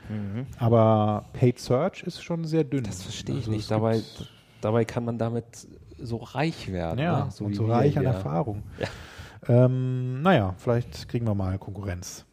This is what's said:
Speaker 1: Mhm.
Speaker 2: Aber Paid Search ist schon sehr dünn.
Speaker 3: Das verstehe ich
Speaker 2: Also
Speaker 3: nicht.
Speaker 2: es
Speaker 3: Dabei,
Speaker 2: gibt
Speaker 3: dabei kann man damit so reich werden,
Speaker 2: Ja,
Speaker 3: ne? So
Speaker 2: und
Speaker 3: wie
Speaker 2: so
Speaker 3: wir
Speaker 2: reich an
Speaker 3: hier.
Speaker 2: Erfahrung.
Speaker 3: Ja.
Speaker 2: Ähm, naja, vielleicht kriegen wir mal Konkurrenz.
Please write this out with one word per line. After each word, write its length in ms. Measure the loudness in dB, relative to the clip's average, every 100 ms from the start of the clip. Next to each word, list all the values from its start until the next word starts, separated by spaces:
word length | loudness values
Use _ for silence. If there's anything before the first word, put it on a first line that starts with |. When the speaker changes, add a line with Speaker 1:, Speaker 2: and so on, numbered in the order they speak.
| -10
Speaker 1:
Mhm. 380 | -8 -6 -8 -8 -2
Speaker 2:
Aber 680 | 4 8 8 6 4 0 -4
Paid 260 | 2 2 2
Search 420 | 0 0 0 -4 -12
ist 160 | -12
schon 220 | -8 -6 -2
sehr 180 | 0
dünn. 220 | 0 -2 -4
Speaker 3:
Das 180 | -8
verstehe 320 | -10 -10 -6 -4
ich 60 |
Speaker 2:
Also 100 | -2
Speaker 3:
nicht. 100 | -4
Speaker 2:
es 40 | 0
Speaker 3:
Dabei, 300 | 2 2 2
Speaker 2:
gibt 340 | -2 -12 -16 -18 _ -6
Speaker 3:
dabei 220 | 0 2 2
kann 200 | -2 -4
man 140 | -2
damit 480 | -2 -4 -8 -18 -20 -20 -20 -14
so 160 | -8 -8
reich 540 | -6 -2 -2 -4 -6
werden, 260 | -4 -2 -2
Speaker 2:
Ja, 260 | 0 0 -2
Speaker 3:
ne? 60 |
So 140 | -4 -4
Speaker 2:
und 60 |
Speaker 3:
wie 40 | 0
Speaker 2:
so 120 | 2
Speaker 3:
wir 80 | 4
Speaker 2:
reich 200 | 4 4
an 80 | 0
Speaker 3:
hier. 80 |
Speaker 2:
Erfahrung. 500 | 0 -2 -2 -2 -6 -10 -8
Speaker 3:
Ja. 840 | -8 -8 -18 -18 -18 -10 4 6 6
Speaker 2:
Ähm, 580 | 4 -2 -2 -4 0
naja, 320 | 4 4 4 -2
vielleicht 500 | 0 0 0 -10 -6
kriegen 200 | -2 0
wir 80 | 0
mal 240 | -2 -4
Konkurrenz. 680 | -6 -8 -6 -6 -10 -16 -18